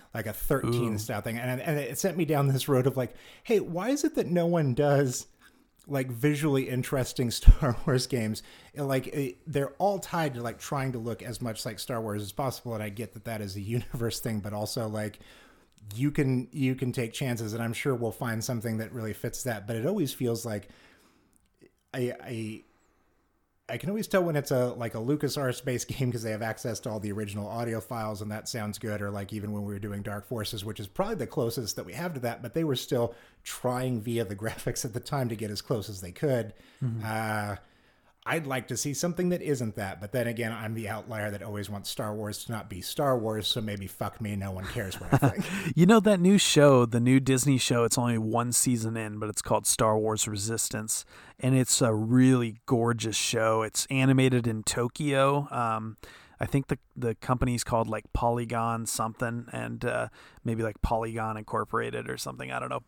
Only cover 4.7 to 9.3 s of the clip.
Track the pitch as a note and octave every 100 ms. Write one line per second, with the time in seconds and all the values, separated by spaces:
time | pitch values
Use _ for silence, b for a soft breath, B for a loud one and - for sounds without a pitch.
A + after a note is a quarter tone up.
4.7 | A#2+ C#3+ C#3 C#3 B2 - _ b b _
5.7 | _ - C#3 C3 A#2 C#3+ D3 D#3 C3+ C3
6.7 | B2 - C#3 B2 - B2 - - - C#3
7.7 | A2+ - C3 - B2+ A2 G#2+ - B B
8.7 | - C#3 C3+ C3 - C3+